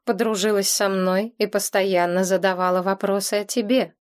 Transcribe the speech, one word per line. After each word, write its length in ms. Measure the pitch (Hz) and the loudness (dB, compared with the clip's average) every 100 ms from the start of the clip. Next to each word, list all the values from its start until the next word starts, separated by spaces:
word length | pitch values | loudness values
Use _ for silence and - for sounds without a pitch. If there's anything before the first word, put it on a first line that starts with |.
подружилась 680 | - 196 233 214 208 208 196 | -6 -2 0 0 0 0 0
со 180 | - 202 | 0 0
мной 460 | 190 185 185 220 - | 0 0 0 -2 -4
и 100 | 208 | -2
постоянно 800 | 202 - 202 196 185 175 180 | -2 -2 0 2 2 2 0
задавала 560 | 185 185 190 180 180 185 | 2 2 0 0 0 0
вопросы 540 | 185 196 196 196 196 | 0 -2 0 -2 0
о 100 | 208 | -4
тебе. 500 | 202 - 208 254 175 _ | -2 -4 0 0 0 _